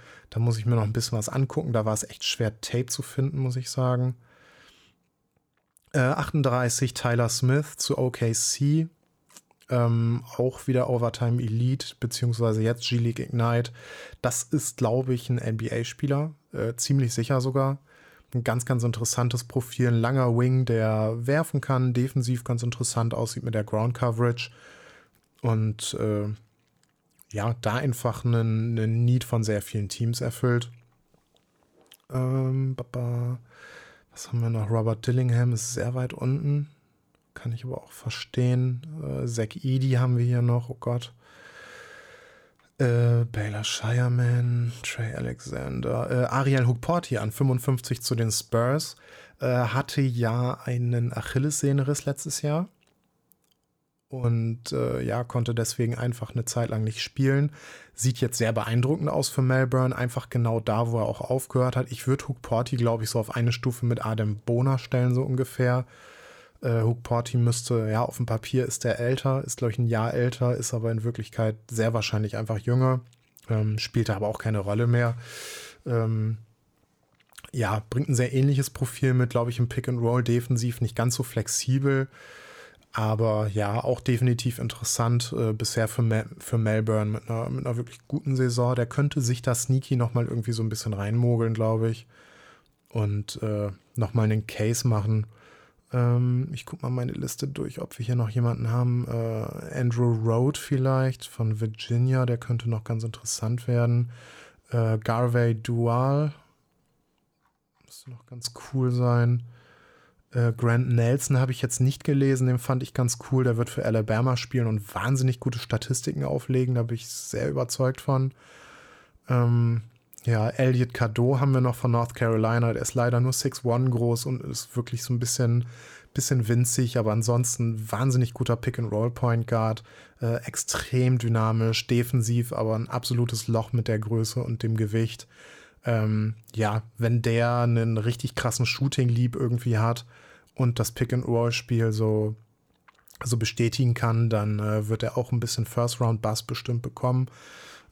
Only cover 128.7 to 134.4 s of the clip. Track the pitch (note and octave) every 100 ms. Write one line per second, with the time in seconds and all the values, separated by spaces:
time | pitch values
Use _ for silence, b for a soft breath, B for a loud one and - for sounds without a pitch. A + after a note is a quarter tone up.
128.7 | B2 A#2 G#2 A#2 A#2+ B2 A#2 A#2+ A#2 A2
129.7 | A2 B B B _ A#2 A#2 - - -
130.7 | - - B2+ B2+ B2+ A#2 A2+ A2 A2+ A2+
131.7 | A2+ - A#2+ A#2+ C3 A2 A#2+ A#2+ A#2 A2
132.7 | A2 A2+ B2 - A#2+ A#2+ A#2 - A2+ A2
133.7 | A#2+ A2 G#2+ G#2+ A2+ A2+ -